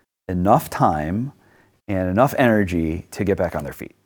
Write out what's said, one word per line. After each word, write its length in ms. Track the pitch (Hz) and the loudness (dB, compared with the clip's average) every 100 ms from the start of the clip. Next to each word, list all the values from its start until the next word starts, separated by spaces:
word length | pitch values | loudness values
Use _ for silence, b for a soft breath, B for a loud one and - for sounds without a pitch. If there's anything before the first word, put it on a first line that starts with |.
| _ _ - | _ _ -8
enough 420 | 90 90 131 - | -2 4 4 2
time 640 | - 123 76 78 98 135 - _ _ _ _ - | 0 2 2 -2 -4 -6 -10 _ _ _ _ -6
and 220 | 95 92 | -4 0
enough 260 | 95 135 - | 2 2 4
energy 680 | 127 107 98 87 80 85 - | 2 4 2 0 -2 -4 -8
to 120 | - | -6
get 140 | 98 95 | -2 0
back 180 | 87 78 | -2 -4
on 80 | |
their 80 | 71 | -8
feet? 240 | - - _ | -12 -16 _